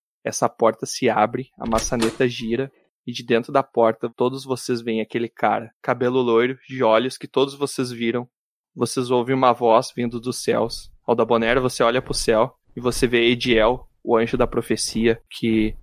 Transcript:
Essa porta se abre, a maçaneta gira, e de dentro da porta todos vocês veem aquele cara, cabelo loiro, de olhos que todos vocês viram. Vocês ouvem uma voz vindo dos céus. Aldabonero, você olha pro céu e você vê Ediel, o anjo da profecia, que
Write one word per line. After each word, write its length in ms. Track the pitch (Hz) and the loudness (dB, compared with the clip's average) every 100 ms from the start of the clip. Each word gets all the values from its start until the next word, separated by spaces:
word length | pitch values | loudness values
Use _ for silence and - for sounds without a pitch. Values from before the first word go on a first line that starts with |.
| _ _ | _ _
Essa 240 | 117 - 120 | -8 -2 -2
porta 380 | - 113 - - | 2 0 0 -6
se 220 | - 123 | -2 0
abre, 420 | 107 110 123 135 - | 2 0 -2 -10 -12
a 120 | 113 | -4
maçaneta 580 | 110 - 120 113 - 127 | -2 -2 -2 -2 0 -2
gira, 460 | 120 113 117 139 - _ _ - | -2 -4 -4 -4 -12 _ _ -14
e 60 | |
de 120 | 120 | -10
dentro 260 | 120 113 120 | -2 0 2
da 120 | 139 | -2
porta 500 | - 120 113 110 120 | 0 2 2 2 -6
todos 300 | - 123 135 | -2 -2 -2
vocês 380 | 135 127 - 120 | -6 -6 -4 -4
veem 180 | 117 110 | -4 -4
aquele 260 | 107 120 117 | -4 -6 -6
cara, 440 | - 110 107 113 _ | -2 -2 -2 -6 _
cabelo 380 | - 123 123 131 | -4 -2 0 0
loiro, 380 | 123 113 123 131 - | 2 2 2 -2 -12
de 160 | 131 | -2
olhos 320 | 131 110 127 - | 2 4 2 -6
que 100 | - | -4
todos 280 | 127 139 | -2 -2
vocês 360 | 139 143 - 123 | -2 -6 -4 -6
viram. 380 | 120 117 120 123 _ _ _ _ - | -4 -2 -2 -6 _ _ _ _ -6
Vocês 340 | 120 131 123 | -4 -2 0
ouvem 240 | 127 120 | 0 2
uma 200 | 135 127 | 2 4
voz 360 | 117 120 113 127 - | 4 4 4 2 -4
vindo 240 | 120 117 | -6 -6
dos 160 | 123 - | -6 -4
céus. 480 | - 117 117 - - - - | -2 0 -2 -6 -16 -8 -2
Aldabonero, 560 | 117 113 117 113 127 | 0 2 2 2 2
você 200 | 127 - | 0 0
olha 200 | 120 123 | 0 0
pro 100 | - | -2
céu 420 | 135 - 110 127 - _ - | -2 2 2 2 -4 _ -6
e 40 | |
você 260 | 123 - 123 | -4 0 2
vê 240 | 120 117 | 4 4
Ediel, 580 | 120 123 113 110 127 - _ | 2 2 4 4 0 -8 _
o 120 | - 113 | 0 2
anjo 180 | 117 123 | 2 0
da 100 | 120 | 0
profecia, 720 | 120 - 110 - 113 113 113 _ | 0 -2 -2 -2 0 0 0 _
que 440 | - 117 110 107 - | -4 0 2 0 -4